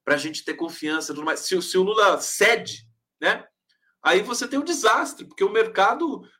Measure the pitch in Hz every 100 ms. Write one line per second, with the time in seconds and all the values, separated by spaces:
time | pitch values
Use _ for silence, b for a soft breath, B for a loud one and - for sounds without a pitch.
0 | - 143 151 156 - 156 165 - 151 156
1 | 151 143 151 151 - 185 175 185 190 214
2 | 202 151 - - 202 233 - - _ _
3 | _ _ 160 214 - _ _ _ _ _
4 | 151 180 214 240 247 277 311 339 220 233
5 | - - - - 196 220 220 - 202 269
6 | 330 214 B